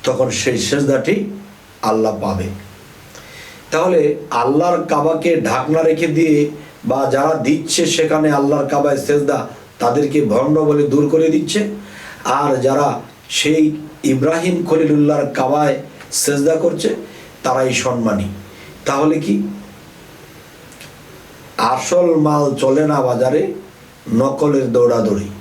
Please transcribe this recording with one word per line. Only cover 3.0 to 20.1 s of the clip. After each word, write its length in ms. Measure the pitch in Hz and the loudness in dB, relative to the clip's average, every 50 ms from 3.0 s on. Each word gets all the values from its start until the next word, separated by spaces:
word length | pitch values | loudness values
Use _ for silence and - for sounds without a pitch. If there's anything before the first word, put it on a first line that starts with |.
| - - - - - - - - - - - - - - | -20 -20 -20 -20 -20 -20 -20 -20 -20 -20 -20 -20 -10 -4
তাহলে 440 | - 156 175 190 175 156 147 151 147 - - - | -2 0 2 2 2 4 4 2 0 -2 -6 -4
আল্লাহর 520 | 120 117 120 131 143 156 175 175 175 156 - | -2 0 0 2 2 2 2 2 0 0 0
কাবাকে 580 | - 160 160 147 160 165 156 160 170 165 156 | 0 0 0 2 0 0 0 2 2 2 2
ঢাকনা 420 | 139 135 - - 131 147 156 160 160 | 0 0 -2 -2 0 0 0 2 4
রেখে 240 | 160 160 156 170 | 2 2 2 0
দিয়ে 420 | 156 151 156 165 156 147 147 147 147 - - - - - - - | 0 2 2 4 4 4 2 2 0 -4 -12 -18 -20 -20 -10 -4
বা 240 | 117 127 139 135 127 | -2 0 0 0 0
যারা 220 | 131 135 143 160 160 | 2 2 2 2 0
দিচ্ছে 520 | 147 123 135 151 - 156 - - - 165 | 0 0 0 0 0 -2 -4 -2 0 0
সেখানে 460 | - - - 160 156 151 151 151 151 | 0 0 0 0 2 2 2 2 2
আল্লাহর 360 | 147 143 139 139 147 139 139 | 2 2 2 2 2 0 0
কাবায় 300 | - 147 139 143 143 139 | 0 0 0 2 0 0
সেজদা, 500 | 135 - - 147 147 143 139 139 120 - - - - - - - - | 0 0 0 0 2 2 0 -2 -2 -6 -8 -14 -18 -20 -20 -8 -2
তাদেরকে 460 | 117 120 131 147 147 139 147 151 131 | -2 0 2 2 0 2 2 0 2
ভণ্ড 340 | 107 104 120 135 147 151 156 | 2 2 2 2 2 2 2
বলে 280 | 151 147 147 147 143 | 4 4 4 2 2
দূর 220 | 123 135 147 147 147 | 2 2 2 2 2
করে 200 | 156 160 160 156 | 2 2 2 2
দিচ্ছে, 400 | 151 151 - - - 208 202 - - - - - - - - - - - - | 2 0 0 0 -2 -2 -2 -2 -6 -10 -14 -16 -18 -18 -18 -18 -20 -8 -4
আর 320 | 123 127 147 147 143 131 | -2 -2 0 0 0 0
যারা 460 | 123 120 135 135 143 143 127 110 - - - - - - - | 0 2 0 2 2 0 0 -2 -6 -10 -16 -20 -20 -16 -8
সেই 420 | - - - 151 156 160 151 151 151 - - - - - - | -6 -2 0 2 4 4 4 2 0 -4 -12 -14 -16 -4 -2
ইব্রাহিম 640 | 139 135 131 139 156 165 165 170 185 175 170 170 | 0 0 2 2 0 0 0 0 0 -2 -2 0
খলিলুল্লাহর 600 | - 160 156 160 147 151 147 147 147 151 143 135 | 0 2 2 4 2 4 4 4 2 2 0 -2
কাবায় 540 | - - - 131 127 147 151 151 143 131 - - - - - - - | -2 -2 -2 0 0 2 2 2 0 0 -2 -6 -14 -18 -20 -16 -8
সেজদা 440 | - - - 143 143 139 139 160 160 | -6 -2 -2 0 0 2 2 2 2
করছে, 400 | 156 - 170 - - - - - - - - - - - - - - - | 2 0 0 -2 0 -2 -4 -4 -4 -8 -16 -18 -20 -20 -20 -20 -6 -4
তারাই 300 | 127 123 131 131 127 - | -2 0 0 0 0 0
সম্মানী। 500 | - - 131 120 120 113 110 101 98 98 98 - - - - - - - - - - - | -2 -2 -2 -2 0 0 0 0 -2 -4 -6 -8 -12 -16 -18 -20 -20 -20 -20 -20 -8 -6
তাহলে 340 | 143 139 139 156 156 165 160 | -4 0 2 2 2 0 0
কি 220 | - - 101 101 - - - - - - - - - - - - - - | 0 -2 -2 -2 -2 -6 -8 -12 -16 -20 -20 -20 -20 -20 -20 -20 -20 -20